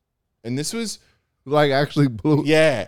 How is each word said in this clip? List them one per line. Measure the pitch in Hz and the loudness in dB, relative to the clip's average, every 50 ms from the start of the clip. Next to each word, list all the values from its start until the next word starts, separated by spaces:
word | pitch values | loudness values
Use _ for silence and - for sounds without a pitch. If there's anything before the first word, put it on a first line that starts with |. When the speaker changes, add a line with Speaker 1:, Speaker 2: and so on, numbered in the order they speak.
| _ _ _ _ _ _ _ _ - | _ _ _ _ _ _ _ _ -10
Speaker 1:
And | 117 123 | -8 -8
this | 139 151 - 226 | -6 -6 -8 -8
was | 233 233 208 - - _ _ _ _ _ _ _ _ _ | -8 -8 -8 -10 -14 _ _ _ _ _ _ _ _ _
Speaker 2:
Like, | 135 147 151 147 143 | -2 2 2 2 2
actually | 135 139 147 - - 151 143 131 | 2 0 -2 0 0 0 0 0
blew. | 113 104 - 151 151 143 151 | 0 -2 0 0 2 2 2
Speaker 1:
Yeah. | 147 156 156 156 156 131 107 90 | 2 2 4 4 2 2 -2 -6